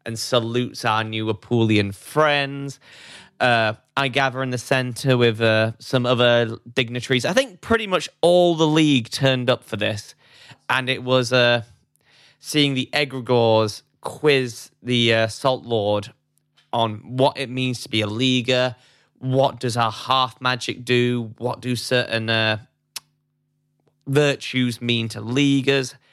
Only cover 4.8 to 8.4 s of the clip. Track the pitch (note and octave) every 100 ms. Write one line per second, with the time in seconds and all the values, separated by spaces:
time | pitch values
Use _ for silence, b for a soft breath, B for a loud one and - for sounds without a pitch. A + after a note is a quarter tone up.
4.8 | B2+ A#2 C#3 B2 A#2+ A2 A2+ A2 A2 -
5.8 | - B2+ B2 A#2+ A#2+ A#2+ A2+ A2 - C3
6.8 | A#2 B2 - B2+ B2 G#3 C4+ F3+ - A3+
7.8 | G#3 F3 - - E3+ F3+